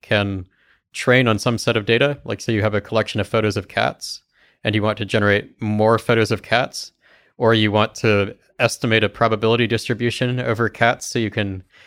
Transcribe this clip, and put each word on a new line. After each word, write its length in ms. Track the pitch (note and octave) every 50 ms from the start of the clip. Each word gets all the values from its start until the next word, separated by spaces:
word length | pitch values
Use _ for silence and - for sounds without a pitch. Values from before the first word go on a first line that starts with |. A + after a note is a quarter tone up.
| _
can 440 | - A2 G#2 G2+ G2+ G2 F#2+ F2+ - _ _ _ _ _ _ _ _ -
train 360 | - - - B2 B2+ C3 A#2
on 100 | A2 G2+
some 200 | - B2+ A#2 G#2+
set 180 | - - A#2
of 80 | A2+ G2+
data. 340 | G2+ A2+ A#2 C#3 C#3+ C#3+ - -
Like, 160 | B2 A2 -
say 140 | - - A2+
you 80 | G#2+ G2
have 120 | G#2+ G#2
a 60 | G#2
collection 400 | - - A2 A2 G#2+ - - G#2
of 80 | G2+ -
photos 280 | - A2+ G#2+ A2 G2
of 120 | G#2+ F#2 -
cats 540 | - - A#2 - - - - - - - _ _ _ _ _ _ _ _ -
and 100 | A2+ G#2+
you 80 | A2 G2+
want 160 | G#2+ G#2+ -
to 60 | A2
generate 560 | F#2+ - A2 G#2 G#2 G2+ G#2 - - - _
more 380 | A2 G#2+ G#2+ G#2 G#2+ A2 A#2 A2+
photos 320 | - - A#2+ A2+ A2 G#2+
of 120 | A2+ G2 -
cats, 500 | - A2+ A#2+ - - - - - - _ _ _ _ _ _ _ _ _
or 180 | - - A2 A#2
you 160 | A2 G#2+ G#2+
want 240 | G2+ G#2+ G#2+ A2+ -
to 400 | - - A2+ G#2 G2+ G2 G2+ - - _ _ _ -
estimate 460 | B2 A2+ - - - B2 A2 A2 G#2+
a 40 | G2
probability 580 | - - A#2+ A2+ A2 G2+ A2 A2 A#2 A#2 A#2+
distribution 760 | G#2+ A#2 A2 - - A#2+ A2+ A#2+ A#2+ A#2 - B2+ B2 B2+ B2+
over 280 | B2 B2 A2+ G#2 A#2 G#2+
cats 380 | - - A#2+ A#2 B2+ - -
so 120 | - - B2
you 120 | A2+ G#2
can 320 | - A2+ G#2 G2 F#2+ F#2 - _ _ - -